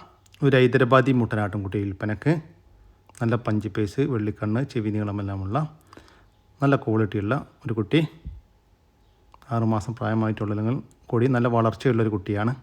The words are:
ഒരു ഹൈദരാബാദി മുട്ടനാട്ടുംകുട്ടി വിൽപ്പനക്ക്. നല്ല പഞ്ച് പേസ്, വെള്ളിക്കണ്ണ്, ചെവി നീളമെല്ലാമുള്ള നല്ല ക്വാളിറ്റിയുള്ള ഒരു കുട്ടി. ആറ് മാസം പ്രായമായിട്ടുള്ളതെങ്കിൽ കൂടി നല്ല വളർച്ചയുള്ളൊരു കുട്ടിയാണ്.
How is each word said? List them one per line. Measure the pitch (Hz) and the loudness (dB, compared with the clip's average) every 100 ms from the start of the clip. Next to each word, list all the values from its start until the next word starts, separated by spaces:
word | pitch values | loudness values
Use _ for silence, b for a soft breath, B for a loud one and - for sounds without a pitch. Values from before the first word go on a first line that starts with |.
| - _ _ - 143 | -12 _ _ 0 4
ഒരു | 131 | 6
ഹൈദരാബാദി | 127 127 123 131 127 127 | 6 4 6 6 6 2
മുട്ടനാട്ടുംകുട്ടി | 110 107 104 104 98 104 | 2 0 -2 -2 -4 -4
വിൽപ്പനക്ക്. | 101 92 107 104 139 156 - - _ _ - _ _ - | -4 -4 -4 -2 0 0 -2 -20 _ _ -20 _ _ -4
നല്ല | 113 117 120 | -2 0 0
പഞ്ച് | 107 104 113 | -2 -2 -4
പേസ്, | 104 - 139 | -4 -2 -2
വെള്ളിക്കണ്ണ്, | 120 104 104 104 113 143 | -2 -4 -4 -2 -2 -2
ചെവി | 120 107 104 | -4 -4 -2
നീളമെല്ലാമുള്ള | 104 101 98 98 95 123 156 - b b b b b _ _ - | -4 -4 -6 -6 -4 -4 -4 -10 b b b b b _ _ -2
നല്ല | 139 139 | 2 2
ക്വാളിറ്റിയുള്ള | - 110 107 104 101 139 - _ - | 2 0 0 -2 -2 -4 -6 _ -8
ഒരു | 113 | -4
കുട്ടി. | 107 151 156 - - - _ _ _ _ _ _ _ _ _ - - | 0 0 0 -6 -16 -16 _ _ _ _ _ _ _ _ _ -20 -6
ആറ് | 117 113 | -2 0
മാസം | 110 101 113 | 0 -4 -6
പ്രായമായിട്ടുള്ളതെങ്കിൽ | 107 110 110 107 104 104 110 135 - _ - | -2 0 0 -2 -4 -2 -2 -4 -6 _ -4
കൂടി | 120 127 127 | 0 2 2
നല്ല | 120 117 | 2 2
വളർച്ചയുള്ളൊരു | 113 - 139 117 107 104 | 2 2 0 2 2 0
കുട്ടിയാണ്. | - 101 110 135 | -2 -2 -2 -4